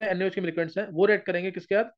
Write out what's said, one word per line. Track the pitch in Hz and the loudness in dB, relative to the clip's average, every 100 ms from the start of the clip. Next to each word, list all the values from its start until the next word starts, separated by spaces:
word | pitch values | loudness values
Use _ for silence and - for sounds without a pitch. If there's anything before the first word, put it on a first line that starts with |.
एनएओएच | 214 180 190 | -2 0 0
के | 202 | -2
मिलिकेंट्स | 175 160 165 185 | -4 -2 -4 -4
हैं | 208 | -4
वो | 156 196 | 2 4
रिएक्ट | 214 - | 4 2
करेंगे | 175 185 | -2 -2
किसके | 185 - | -6 0
साथ, | 202 240 | 0 0